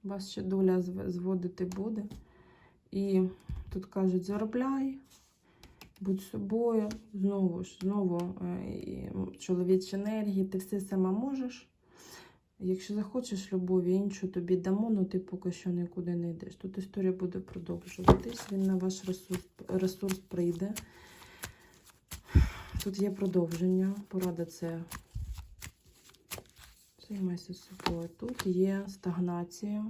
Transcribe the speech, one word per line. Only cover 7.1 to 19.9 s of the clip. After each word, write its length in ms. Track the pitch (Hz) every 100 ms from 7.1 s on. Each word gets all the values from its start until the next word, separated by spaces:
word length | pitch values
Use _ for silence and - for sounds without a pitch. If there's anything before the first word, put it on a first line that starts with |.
Знову 500 | 202 196 202 190 170
ж, 140 | 185 -
знову, 540 | 190 208 190 175 175 190
е, 280 | 180 180 -
і 400 | - - - - 190 190 -
чоловічі 580 | - 180 180 185 185 196
енергії, 480 | 208 220 208 190
ти 140 | 190 190
все 220 | - 202
сама 320 | 196 190 185
можеш. 560 | 196 262 269 254 - - _ _ - - - - _ _ _
Якщо 340 | 185 185 -
захочеш 580 | 208 208 254 247 196 -
любові, 400 | 190 180 185 175
іншу 360 | 185 202 185 185
тобі 280 | 180 175 185
дамо, 340 | 180 196 226
ну 140 | 214
ти 140 | 185 185
поки 340 | 185 185 185
що 180 | 175 -
нікуди 460 | 175 175 175 175 175
не 140 | 170
йдеш. 240 | 165 -
Тут 240 | - 190 190
історія 340 | 190 - 190
буде 280 | 185 185 185
продовжуватись, 1120 | 190 - 170 170 - - 185 185 - - -
він 100 | 196
на 140 | 190 190
ваш 280 | 185 190
ресурс, 440 | 185 185 - 185 - _ -
ресурс 500 | 185 185